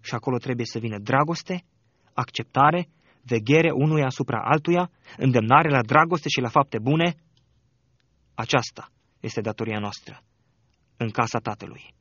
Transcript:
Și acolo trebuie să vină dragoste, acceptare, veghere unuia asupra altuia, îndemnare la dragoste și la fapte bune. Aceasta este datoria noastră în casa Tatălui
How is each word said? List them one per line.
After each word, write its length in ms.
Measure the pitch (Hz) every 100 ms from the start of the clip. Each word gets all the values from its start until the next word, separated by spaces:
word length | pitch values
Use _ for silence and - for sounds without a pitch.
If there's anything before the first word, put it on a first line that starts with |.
Și 140 | -
acolo 220 | 120 139 123
trebuie 280 | 131 123 117
să 120 | 117
vină 200 | 113 107
dragoste, 640 | 104 131 151 170 - 180 _ _ _ _ _
acceptare, 760 | - 123 - 117 - 143 170 175 _ _ _
veghere 480 | 123 120 110 151 165
unuia 360 | 131 151 156 135
asupra 340 | - 151 113
altuia, 460 | - 156 151 175 175 _ - -
îndemnare 540 | 131 120 110 139 160
la 120 | 139
dragoste 460 | 110 147 165 170 147
și 120 | -
la 80 | 123
fapte 300 | 147 139 110
bune. 360 | 110 156 170 165 _ _ _ _ _ _ _ _ _ _ _
Aceasta 540 | - 113 139 113 - - _ _ _
este 200 | 143 -
datoria 380 | 107 107 113 107
noastră 440 | 104 - - 107 _ _ _ _ _ _ _ _
în 140 | 113
casa 280 | 101 117 120
Tatălui 560 | 117 104 101 - - _